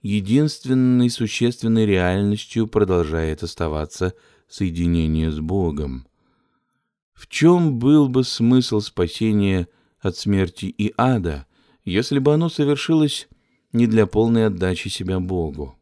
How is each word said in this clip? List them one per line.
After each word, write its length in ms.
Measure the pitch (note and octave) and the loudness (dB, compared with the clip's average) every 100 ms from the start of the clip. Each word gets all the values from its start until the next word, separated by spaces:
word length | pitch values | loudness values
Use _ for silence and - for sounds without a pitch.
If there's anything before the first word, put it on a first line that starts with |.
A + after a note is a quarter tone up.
единственной 1040 | G#2 G#2 G2 B2 D3+ - C3 C3 B2+ B2 B2 | -2 -4 2 2 2 -2 -2 2 4 4 2
существенной 760 | A#2 A2+ - A#2+ A#2+ A#2 A2+ G#2+ | 0 -6 -2 -2 -2 0 2 4
реальностью 800 | F#2+ F2+ F#2 G2+ G#2 - A#2 A2 | 2 2 2 0 -2 -4 -4 -2
продолжает 760 | A2 G2+ F2+ D#2 D#2+ D#2+ D#2 | 0 2 2 0 -2 -2 -4
оставаться 720 | E2 - E2 D2+ D#2 - F#2 - _ _ _ | -8 -6 -4 -4 -8 -4 -6 -6 _ _ _
соединение 840 | - F#2+ E2 E2+ E2+ D#2+ D#2+ D#2+ | -6 -6 -2 0 0 0 0 -2
с 100 | D2+ | -4
Богом. 680 | D#2 G2 F2 D2 C#2+ B1+ A#1+ _ _ _ _ _ _ _ _ _ _ | -4 -2 -2 -4 -8 -10 -14 _ _ _ _ _ _ _ _ _ _
В 140 | _ - | _ -14
чем 500 | - D#3+ F3+ E3 B2 | 2 4 6 2 2
был 300 | B2 D3+ C#3 | 4 4 4
бы 140 | B2+ | 2
смысл 560 | B2+ - A#2 B2+ B2 G#2+ | -2 0 4 4 2 -4
спасения 880 | G#2 - F2+ - A2 G#2 G2+ F#2+ F2 _ _ _ | -4 -4 -4 -2 -2 0 0 0 -4 _ _ _
от 180 | G2 - | -8 -6
смерти 480 | - G2 F2+ - F#2+ | -2 0 0 -4 -12
и 260 | - G#2 - | -4 -4 0
ада, 480 | B2 A#2+ F2 C#2+ C2+ _ _ _ | 0 0 -2 -6 -12 _ _ _
если 340 | - F#2 B2 C#3+ | -4 -2 0 0
бы 160 | C3+ | 2
оно 160 | D3+ E3 | 2 0
совершилось 760 | - C#3+ C#3+ - D#3+ D3+ - - _ _ _ _ | -2 0 0 0 2 2 -2 -12 _ _ _ _
не 140 | A2+ A#2 | 0 2
для 200 | A2 G2+ | 4 2
полной 400 | G#2+ A2+ A#2 A2 | 2 2 2 2
отдачи 420 | F2+ F#2 F2+ G2+ | 0 -2 -2 -6
себя 320 | - F#2 F#2+ | -8 -4 -4
Богу? 540 | F2+ F#2 D#2+ C#2 C#2 - | -2 -4 -4 -6 -14 -14